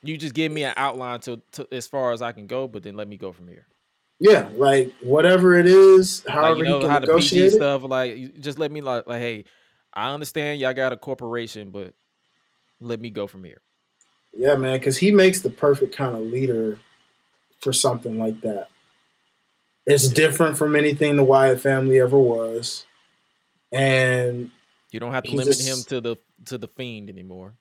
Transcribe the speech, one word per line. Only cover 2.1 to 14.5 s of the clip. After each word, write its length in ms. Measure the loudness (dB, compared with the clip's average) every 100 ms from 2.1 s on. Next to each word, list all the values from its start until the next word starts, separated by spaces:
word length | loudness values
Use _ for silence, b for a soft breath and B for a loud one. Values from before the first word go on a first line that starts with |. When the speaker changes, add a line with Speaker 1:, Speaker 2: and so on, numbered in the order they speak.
Speaker 1:
as 80 | -4
I 80 | -8
can 160 | -12 -10
go, 200 | -10 -8
but 140 | -12
then 140 | -16 -14
let 120 | -14
me 100 | -14
go 140 | -16
from 160 | -16 -20
here. 200 | -20 _ _ _ _ _ _
Speaker 2:
Yeah, 300 | 4 4 2 0
like, 360 | 2 4 0 -4
whatever 540 | 0 2 4 6 6 6
it 80 | 8
is, 560 | 8 10 8 6 -4 -6
Speaker 1:
Like, 80 |
Speaker 2:
however 260 | 0 2 2
Speaker 1:
you 40 |
know, 160 | 0 0
Speaker 2:
he 20 |
can 60 | 2
Speaker 1:
how 80 | 0
the 80 | 2
Speaker 2:
negotiate 360 | 2 2 4
Speaker 1:
P 60 | 4
G 60 | 4
Speaker 2:
it. 20 |
Speaker 1:
stuff, 260 | 2 -2
like, 340 | -4 -4 -4 -8
you 120 | -16
just 280 | -14 -12 -6
let 140 | -6
me, 100 | -6
like, 240 | -6 -6 -6
like, 120 | -8
"Hey, 240 | -8 -10 -14 _ _ _ _
I 180 | -8 -8
understand 460 | -8 -10 -8 -8 -4
y'all 140 | -6
got 200 | -4 -4
a 40 | -6
corporation, 720 | -10 -12 -8 -10 -10 -14 -16
but 220 | -16 -16 _ _ _ _ _ _ _ _ _
let 200 | -12 -12
me 120 | -10
go 160 | -10 -12
from 160 | -12
here." 180 | -20 -20 _ _ _ _ _ _ _ -4
Speaker 2:
Yeah, 200 | 0